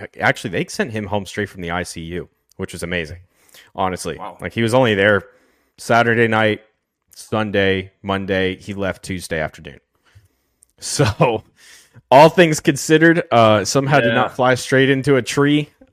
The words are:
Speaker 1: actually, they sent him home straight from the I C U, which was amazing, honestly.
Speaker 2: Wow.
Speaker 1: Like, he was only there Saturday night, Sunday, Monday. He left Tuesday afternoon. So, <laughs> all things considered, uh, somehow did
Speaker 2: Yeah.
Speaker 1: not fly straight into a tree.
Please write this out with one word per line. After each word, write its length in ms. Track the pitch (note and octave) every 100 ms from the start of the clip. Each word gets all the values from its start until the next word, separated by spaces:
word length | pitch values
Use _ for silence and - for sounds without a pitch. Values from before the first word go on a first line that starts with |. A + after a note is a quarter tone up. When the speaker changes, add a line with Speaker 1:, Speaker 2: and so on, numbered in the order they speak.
| G2+ -
Speaker 1:
actually, 300 | A2 - A2
they 160 | F2 F3
sent 260 | - F3+
him 140 | A2 G2+
home 220 | G#2+ F#2+
straight 220 | - G2+
from 120 | F#2+
the 80 | E2+
I 140 | F2
C 180 | F2 -
U, 280 | E2 F2 D2+ _ _ _
which 160 | F#2+
was 80 | F2
amazing, 380 | E2+ F2 D#2 F2 _ _ _ - _ -
honestly. 420 | F#2 F2+ F2 D2
Speaker 2:
Wow. 220 | G2+ F2
Speaker 1:
Like, 120 | F2+
he 100 | -
was 100 | A#2
only 220 | B2+ B2+ G2+
there 260 | G2+ G2+ - _ _ _ _ _
Saturday 500 | - A#2 A#2 A2+ A2+
night, 360 | A2 A2 G#2 _ _ _ _ _ -
Sunday, 760 | - A2 G#2+ G2+ G2 F#2+ F#2 _
Monday. 540 | G2 G2 F#2+ F#2+ F#2+ F#2
He 180 | -
left 300 | G2 F#2+ F2+
Tuesday 380 | - F#2 - E2
afternoon. 400 | D2+ - D#2 C2 _ _ _ _ _ _ _ _ _ _
So, 640 | - - C3+ - C#3+ A2 - _ - -
<laughs> 340 | _ - _
all 180 | C3 D#3+
things 320 | E3+ E3+ D3+
considered, 600 | - C#3 - D#3 E3 E3 -
uh, 360 | A#2+ A2 G#2+ F#2+
somehow 340 | C#3 C#3 D3
did 100 | A#2
Speaker 2:
Yeah. 40 |
Speaker 1:
not 200 | A#2 A#2+
fly 220 | - B2+ B2+
straight 340 | - C3+ C3+
into 280 | C3+ C3 C3
a 40 |
tree. 480 | A2 - C#3+ D3 D3 _ _